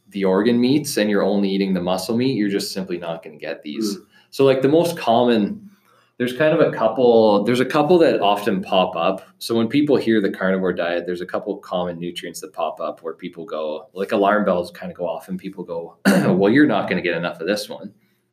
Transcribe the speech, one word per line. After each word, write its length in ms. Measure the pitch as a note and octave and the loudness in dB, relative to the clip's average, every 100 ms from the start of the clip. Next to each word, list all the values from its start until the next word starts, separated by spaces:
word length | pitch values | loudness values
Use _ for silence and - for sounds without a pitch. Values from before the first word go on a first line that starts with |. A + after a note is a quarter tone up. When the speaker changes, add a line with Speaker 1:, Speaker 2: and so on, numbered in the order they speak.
| _ | _
Speaker 1:
the 140 | G2+ | -2
organ 380 | F#2+ F#2+ A2 A#2+ | 0 2 2 2
meats 340 | B2 D3 D3 A2+ | 2 0 0 -2
and 120 | G#2 | 0
you're 140 | G2+ | 0
only 260 | F#2+ G2+ G2 | 0 0 0
eating 240 | G2 G2 | 0 0
the 80 | F#2 | -2
muscle 340 | F2 F#2 - A#2 | -2 -4 -2 -2
meat, 220 | C3 C3 | 0 0
you're 120 | G#2 | -2
just 220 | G2+ - | -2 -4
simply 260 | G2 F#2 F2 | -8 -8 -8
not 260 | E2+ E2 | -8 -10
gonna 140 | D#2+ D2+ | -12 -14
get 260 | D2+ - | -12 -10
these. 340 | D2+ C#2+ G#2+ F#2+ | -10 -6 -6 -6
Speaker 2:
Mm. 80 | - _ _ | -12 _ _
Speaker 1:
So, 160 | - C3+ | 2 2
like, 160 | C3 | 4
the 80 | C3+ | 4
most 280 | D#3+ E3+ - | 4 2 -2
common, 760 | - A#2 B2 A2 G2 - - _ _ _ _ - | 0 2 4 2 0 -4 -14 _ _ _ _ -6
there's 180 | B2 - | -4 0
kind 180 | D#3 | 2
of 60 | D#3+ | 4
a 160 | C#3 - | 2 2
couple, 680 | A2+ C3 A#2+ A2+ A2 G2+ | 0 4 6 6 6 4
there's 160 | G#2 B2 | 2 2
a 60 | C3 | 2
couple 320 | D#3 D3 F3+ | 0 4 6
that 220 | D3+ G#2 | 6 4
often 400 | G2+ G2+ A2+ F#2+ | 2 2 0 -2
pop 340 | - F#2+ F2+ E2 | 0 2 2 0
up. 320 | E2+ F#2+ - _ | -2 -2 -8 _
So 160 | - A#2 | -4 -2
when 120 | A2+ | 0
people 280 | C#3 D3 A#2+ | 2 2 2
hear 260 | - A2 | 4 2
the 80 | G2 | 0
carnivore 440 | - F#2+ F#2+ F#2 | -2 -2 0 0
diet, 340 | F2+ E2+ F2 F2 | -2 -2 -4 -4
there's 140 | F2 | -8
a 40 | F2+ | -6
couple 320 | G#2 G#2 - | -6 -6 -8
common 400 | - F#2 F2+ E2+ | -6 -6 -6 -6
nutrients 440 | F2 F2 F2 E2 | -10 -10 -12 -14
that 120 | D#2+ | -14
pop 260 | - D#2+ - | -8 -8 -6
up 220 | D#2+ - | -10 -8
where 120 | E2 | -12
people 320 | D#2 F2+ E2+ D#2+ | -12 -14 -14 -12
go, 420 | D#2 D#2 D2+ - | -8 -8 -10 -12
like, 180 | F2+ G2 | -10 -4
alarm 340 | G#2 G2 G#2+ G2 | 0 2 2 2
bells 240 | F2+ F2 | -2 -4
kinda 240 | - F#2 | -12 -14
go 140 | E2+ F2 | -8 -8
off 200 | D#2+ - | -8 -10
and 120 | F2+ | -12
people 240 | G2 - | -10 -12
go, 340 | F2 E2+ E2 - - | -12 -12 -12 -2 2
<clears throat> 300 | G2 C#3 F#2 | 2 2 2
"Well, 160 | G2+ | 4
you're 160 | C3 C#3+ | 4 4
not 200 | G2+ - | 2 -2
gonna 140 | F#2 | -2
get 160 | E2+ E2+ | -2 -4
enough 240 | E2+ - | -4 -4
of 60 | E2 | -4
this 200 | G#2 - | -4 -6
one." 260 | D2 F#2+ - _ _ _ | -12 -16 -20 _ _ _